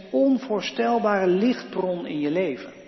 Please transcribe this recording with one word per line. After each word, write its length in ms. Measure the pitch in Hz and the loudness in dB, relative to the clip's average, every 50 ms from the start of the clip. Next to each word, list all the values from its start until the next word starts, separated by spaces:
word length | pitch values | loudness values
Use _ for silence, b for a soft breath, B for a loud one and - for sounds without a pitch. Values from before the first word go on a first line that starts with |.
| - - | -10 -2
onvoorstelbare 1160 | - 262 269 277 269 226 - - 214 190 - - - - 233 233 240 226 208 208 208 190 190 | 0 2 4 4 2 2 0 -2 -4 -4 -4 -6 -4 -2 0 2 2 2 2 2 2 4 4
lichtbron 800 | 180 180 190 214 254 247 - - - - 190 185 185 180 175 175 | 4 4 4 4 2 2 0 -6 -8 -6 -4 -2 -2 -2 -4 -6
in 140 | - 160 147 | -6 -4 -2
je 100 | 147 147 | -2 0
leven. 420 | 156 180 190 160 127 - - - - - - | 0 0 0 -2 -2 -6 -10 -16 -18 -20 -20